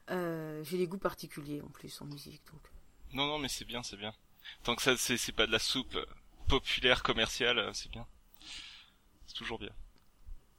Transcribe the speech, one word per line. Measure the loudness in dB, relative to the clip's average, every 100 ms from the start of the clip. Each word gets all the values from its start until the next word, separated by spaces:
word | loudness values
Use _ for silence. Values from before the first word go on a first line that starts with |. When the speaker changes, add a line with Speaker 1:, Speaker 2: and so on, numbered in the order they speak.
| -4
Speaker 1:
Euh, | -2 0 -2 -6 -8
j'ai | -2 0
des | 2
goûts | 2
particuliers | -2 -2 -8 -10 -6 -6
en | -8
plus | -12 -14 -10
en | -10
musique, | -10 -12 -16 -18
donc. | -20 -18 -18 -18 -16 -6
Speaker 2:
Non, | 0 0
non, | 0
mais | -2
c'est | -4 -4
bien, | -6
c'est | -6 -6
bien. | -8 -8 -18 -18 -16 -4
Tant | 0 4
que |
ça, | 4 4
c'est, | 4 2
c'est | 2
pas | 2 4
de |
la | 4
soupe | 2 0 -2 -4 -4 -10 -20 -2 4
populaire | 4 4 4 6 6
commerciale, | 6 4 2 4 4 4 2
c'est | -4 -8
bien. | -10 -12 -16 -20 -20 -14 -14 -14 -16 -20 _ _ _ -14
C'est | -8
toujours | -6 -6
bien. | -6 -10 -14 -18 -20 -18 -12 -12 -12